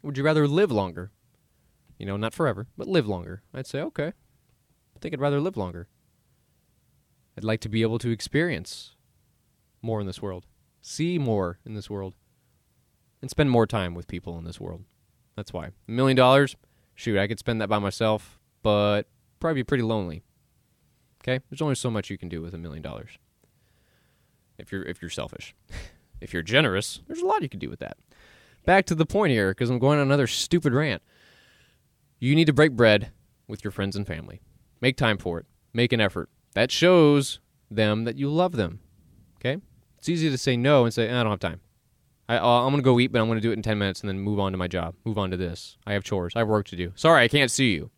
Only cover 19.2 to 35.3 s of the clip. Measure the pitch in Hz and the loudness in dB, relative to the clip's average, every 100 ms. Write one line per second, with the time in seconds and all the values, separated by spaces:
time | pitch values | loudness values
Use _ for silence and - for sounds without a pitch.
19.2 | _ _ 165 147 117 139 113 113 90 78 | _ _ -2 -2 0 0 0 -2 -4 -10
20.2 | _ _ _ _ _ _ _ _ _ _ | _ _ _ _ _ _ _ _ _ _
21.2 | - 127 _ 135 156 131 127 110 - 98 | -6 -6 _ -6 -4 -2 -2 -4 -6 -10
22.2 | 87 82 82 92 82 73 76 - - - | -10 -10 -10 -12 -12 -12 -12 -12 -16 -20
23.2 | _ _ _ _ _ _ _ _ _ _ | _ _ _ _ _ _ _ _ _ _
24.2 | _ _ _ _ 101 98 87 87 85 - | _ _ _ _ -12 -10 -8 -10 -10 -10
25.2 | - - - _ _ - - _ _ - | -10 -12 -20 _ _ -16 -16 _ _ -18
26.2 | - 87 82 123 143 95 - - - 330 | -10 -8 0 2 2 0 -4 -10 -14 -6
27.2 | 359 427 151 95 69 - 53 - _ _ | -2 -2 -4 -8 -12 -10 -14 -16 _ _
28.2 | _ _ _ _ - 190 190 160 160 196 | _ _ _ _ 2 2 2 0 0 2
29.2 | 202 120 95 95 120 123 131 147 139 143 | 2 4 2 0 -2 2 2 4 4 2
30.2 | 127 - - 175 151 123 156 90 _ _ | 2 -2 0 0 2 0 0 -4 _ _
31.2 | _ _ _ _ _ _ _ _ _ _ | _ _ _ _ _ _ _ _ _ _
32.2 | 123 147 160 131 156 120 117 104 110 - | 2 4 4 6 4 6 6 6 2 -14
33.2 | _ _ _ 107 104 98 98 98 101 78 | _ _ _ -10 -10 -4 -4 -4 -8 -8
34.2 | - - _ _ _ _ 123 131 120 104 | -12 -20 _ _ _ _ -2 2 0 0
35.2 | 92 | -2